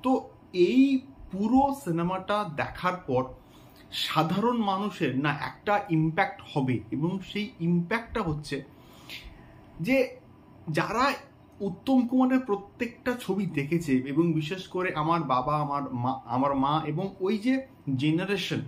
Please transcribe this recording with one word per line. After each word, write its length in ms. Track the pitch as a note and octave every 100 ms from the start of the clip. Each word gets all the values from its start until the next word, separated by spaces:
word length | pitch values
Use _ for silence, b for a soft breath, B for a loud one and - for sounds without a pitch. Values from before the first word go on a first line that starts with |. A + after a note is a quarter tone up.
তো 280 | - - - - -
এই 480 | F3+ F3+ B3 C#4 C4 - - -
পুরো 440 | F#3+ G#3+ C4 C#4 C4+
সিনেমাটা 640 | - E3 E3+ F#3+ F#3 G#3 G3 C#3+
দেখার 360 | - - F3+ F3+ -
পর 180 | B2+ B2+ - - B B B B
সাধারণ 640 | - - D#3+ D#3+ F#3 A3+ A#3+
মানুষের 640 | G3+ F#3+ G3+ - D3+ B2
না 120 | D3
একটা 540 | C#3+ - - - G#3 G3+
ইম্প্যাক্ট 520 | D#3+ D#3+ D#3+ F#3+ - -
হবে, 280 | D3+ C3 A2+ -
এবং 300 | C3 E3 G3 -
সেই 200 | G#3 G#3 -
ইম্প্যাক্টটা 640 | E3+ F3 E3+ A3+ A#3 A#3
হচ্ছে 420 | F3+ D3+ D3+ C#3 - - B B B B B B B B - -
যে 380 | E3+ C4 B3+ - - - - - -
যারা 440 | D#3 E3 G#3+ C#4 C4+ - - - -
উত্তম 460 | G3 F#3 - C4 A#3
কুমারের 320 | B3+ B3+ C4
প্রত্যেকটা 800 | B3+ G3+ - - A#3 - - A#3+
ছবি 260 | - F#3+ F#3
দেখেছে, 560 | C#3+ C#3+ E3+ D#3+ C3 C3
এবং 200 | C#3+ E3+
বিশেষ 360 | D#3 D3+ F#3 -
করে 260 | F#3 F3+
আমার 260 | D#3 D#3 E3
বাবা, 360 | C#3 B2+ D3 D3+
আমার 380 | C#3+ C#3 C3
মা, 260 | B2 B2 -
আমার 300 | A#2 B2 C#3
মা 280 | C#3 C3+ D#3 D3
এবং 280 | D3+ F#3+ -
ওই 180 | F#3 A3
যে 280 | A3+ C4 C4+ - - C3
জেনারেশন 640 | D3+ D#3+ F#3+ G3 - C3